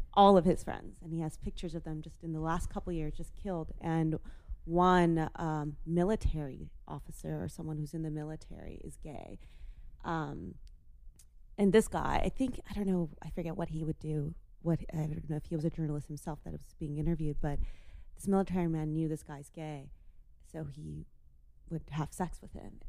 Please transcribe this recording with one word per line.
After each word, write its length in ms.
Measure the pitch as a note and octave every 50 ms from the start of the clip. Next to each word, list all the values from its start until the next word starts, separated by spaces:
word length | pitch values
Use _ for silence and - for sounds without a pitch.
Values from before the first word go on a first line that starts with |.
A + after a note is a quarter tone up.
| - - -
All 240 | G3+ G3+ G3 G3+ F#3
of 80 | D#3
his 180 | F#3 E3 - -
friends. 340 | - - - - - - - -
And 80 | E3
he 100 | D#3+ E3
has 160 | E3 D#3 - -
pictures 360 | - G#3 - - - E3+ D#3
of 80 | E3+ D#3+
them 180 | E3 D#3 D#3 D#3
just 200 | E3 - - -
in 100 | E3 D#3+
the 60 | D#3
last 300 | D#3 D#3+ E3 E3+ - -
couple 220 | - G#3 - F#3
of 40 | F3 D#3+
years 160 | D#3 D3+ D3+ -
just 160 | E3 - -
killed. 360 | - - G3+ F#3 E3 D#3 - - -
And 380 | - E3 D#3+ E3 D#3+ D#3+ D#3 - - - - - - - - - -
one, 640 | - E3 F3 F3+ F#3 F3+ F3+ F3 E3+ E3 E3 D#3+ - - -
um, 400 | E3+ D#3+ D#3 D3+ D3 D#3 D3 - - D#3+
military 840 | E3 F3 F3 G3 A3 G#3+ - - D#3 D#3 D3 C3+ C3 - D3+ D3+ - - - -
officer 560 | D3+ C#3+ - - E3+ - - D#3 D#3 D3+ F3
or 40 | D3+
someone 280 | - - E3 D#3 D#3 D3+
who's 160 | D3+ C#3+ -
in 80 | E3 D#3+
the 80 | D#3
military 680 | D3+ D3+ D3+ D3+ D#3 D#3 - - - D#2+ D#2+ - - - -
is 140 | - - - -
gay. 360 | D#3+ C#3+ - G1+ - - - - - - - - - - - - - - - -
Um, 500 | - E3+ D#3+ D#3 C#3+ C#3+ D3+ - - - - - - - - - - - - - - - - - - - - - - - -
and 160 | G3+ G3 E3+
this 140 | A3 G#3+ -
guy, 340 | - E3 D3 C#3+ C#3 - -
I 60 | -
think, 300 | - - C4+ B3+ - - - -
I 40 | G#3
don't 140 | G#3 G3+ G3
know, 220 | F#3 F3+ E3+ D3+ - - -
I 60 | D#3+
forget 240 | - - E3 E3 D#3+ -
what 120 | E3+ D#3+
he 140 | D#3+ D#3 D#3+
would 160 | D3+ D#3 -
do. 360 | - D#3 D#3 D3+ C#3+ D3+ E3 - - - - -
What, 180 | - E3 E3 D3+ - - -
I 40 | D#3+
don't 320 | D#3 D3+ D3+ E3 - -
know 60 | D#3
if 100 | D3+ -
he 100 | - F3
was 100 | D#3 D3
a 40 | E3
journalist 360 | D#3+ - D#3+ D3+ D3 D3 C#3+ -
himself 320 | D3+ C#3+ - E3+ D3+ - -
that 80 | E3+ D#3
was 80 | D3 - - - -
being 180 | E3 D3 D3 D3+
interviewed, 380 | D#3 D#3+ E3+ D#3+ D#3+ D3 D3 -
but 160 | - D3+ C#3+ - - - - - - - - - - - -
this 120 | - - F#3+
military 400 | G3 F#3+ F#3+ F3 F3 F#3 F3 E3
man 260 | D#3+ D#3+ D#3 D#3 D3+
knew 140 | D#3+ D#3+ D#3
this 160 | D#3 D3+ -
guy's 260 | - D3+ C#3 C#3+ -
gay, 400 | - E3+ D#3+ D#3 D3+ C#3+ C3+ C#3 - - - - - - - - - - - -
so 120 | - D#3+ D#3+
he 420 | C#3+ C3+ D3 D#3 D#3 D3+ D3+ E3 - - - - - - - - - - - - -
would 120 | E3 D#3 - -
have 220 | C#3 D#3 D3+ D3 -
sex 260 | - F#3 E3 - -
with 120 | - F#3+ -
him. 260 | - - G2+ G#2+ - -